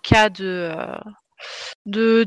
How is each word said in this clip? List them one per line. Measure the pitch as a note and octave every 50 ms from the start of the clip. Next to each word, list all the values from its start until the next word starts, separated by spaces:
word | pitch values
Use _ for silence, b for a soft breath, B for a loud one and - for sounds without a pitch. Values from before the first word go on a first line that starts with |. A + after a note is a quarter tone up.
| -
cas | - A#3 A3 G#3+ G#3+
de, | F#3 F#3 F#3+ F#3 F#3 F3+ F3 E3 D#3+
euh, | - - - - - - G#3+ G#3 _ _ _ _ B B B B B B B B _ -
de | G3+ G3+ A3 A3+ A3+ A3+ A3+ A3+